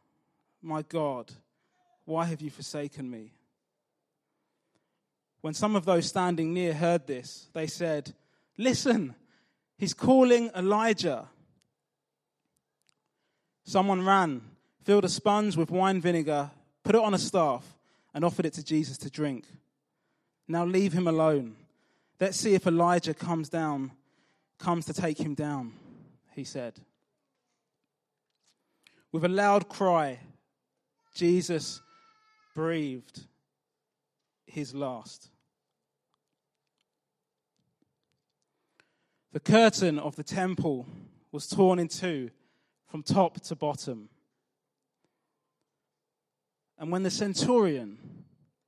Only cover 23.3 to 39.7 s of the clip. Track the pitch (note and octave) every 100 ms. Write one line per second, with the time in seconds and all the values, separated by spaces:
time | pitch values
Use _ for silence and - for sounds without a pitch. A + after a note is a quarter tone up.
23.3 | E3 D3+ E3+ D#3 C#3+ C3+ - _ _ _
24.3 | _ _ _ - E3+ D#3 D#3 F3 D3+ D#3
25.3 | C#3+ D3 C#3+ A#2+ - - - - _ _
26.3 | - B2+ C#3+ A#2+ - - _ _ _ _
27.3 | _ _ _ _ _ _ _ _ _ _
28.3 | _ _ _ _ _ _ _ _ D#3+ F3
29.3 | F#3+ G3+ G3+ - - F#3+ E3 D3 A#2+ -
30.3 | - _ _ _ _ _ _ _ - F3
31.3 | F3+ F3 E3 - - - _ _ _ _
32.3 | _ _ D#3 D#3+ E3 D3 B2+ - - -
33.3 | _ _ _ _ _ _ _ _ _ _
34.3 | _ _ - C#3 C3+ C#3 A#2+ - - -
35.3 | _ _ _ _ _ _ _ _ _ _
36.3 | _ _ _ _ _ _ _ _ _ _
37.3 | _ _ _ _ _ _ _ _ _ _
38.3 | _ _ _ _ _ _ _ _ _ _
39.3 | D3+ - A3 A3+